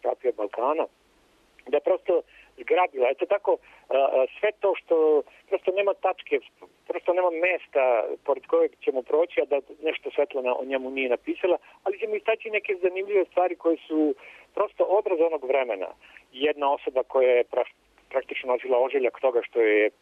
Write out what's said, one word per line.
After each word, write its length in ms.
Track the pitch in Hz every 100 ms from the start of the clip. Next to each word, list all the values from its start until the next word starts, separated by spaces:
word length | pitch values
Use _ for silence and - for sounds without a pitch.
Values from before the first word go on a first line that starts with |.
Kapija 300 | 120 117 127 113
Balkana, 500 | 104 104 123 156 131 _ _ _ _ _ _ _ -
da 140 | 208
prosto 420 | - 185 - - - - - -
zgrabila. 500 | 123 160 180 139 123
Eto 160 | 135 170
tako, 300 | 202 - 170 - - _
a, 80 | 131
a, 300 | 135 139 131 -
sve 100 | 214 -
to 140 | 196
što 480 | 175 - 165 156 151 - - _
prosto 240 | 190 -
nema 220 | 185 202
tačke, 460 | 190 190 180 - 139 - _ - _ _
prosto 240 | 175 -
nema 180 | 180 180
mesta 720 | 165 175 175 - 147 131 117 - -
pored 220 | - 135 -
kojeg 260 | 165 165 _
ćemo 180 | - 139
proći, 380 | 123 147 170 -
a 40 |
da 160 | 147 143 - 156
nešto 280 | 156 147 139
Svetlana 460 | - 143 139 127 123
o 60 |
njemu 260 | 131 135 131
nije 180 | 135 131
napisala, 500 | 120 - 170 185 175 - -
ali 160 | - 392
ćemo 160 | 415
istaći 360 | - - 220 226
neke 260 | 214 - 185
zanimljive 420 | 180 185 196 202
stvari 320 | 175 - 180 175
koje 200 | 165 160 -
su 260 | 156 151 135 - - -
prosto 300 | - 202 -
odraz 340 | 262 190 214 175
onog 240 | 165 160
vremena. 420 | 131 135 127 101 87 85 - - _
Jedna 400 | 127 147 147 139
osoba 300 | 143 - 131
koja 280 | 120 135 127
je 140 | 123
pra-, 300 | 117 123 120 _ _ _ _
praktično 440 | 135 - - 131
nosila 260 | 127 - 123
ožiljak 420 | 131 139 120 -
toga 200 | 131 120
što 180 | - 123
je 300 | 110 107 107 _